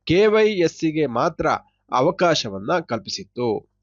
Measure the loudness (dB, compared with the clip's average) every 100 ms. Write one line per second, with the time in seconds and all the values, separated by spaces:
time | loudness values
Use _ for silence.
0 | 0 2 4 4 2 2 0 0 -2 0
1 | -2 0 -2 -2 -2 -2 -4 _ _ 0
2 | 0 2 0 0 -2 -8 -4 -4 -4 -8
3 | -8 -12 -12 -6 -4 -4 -8 _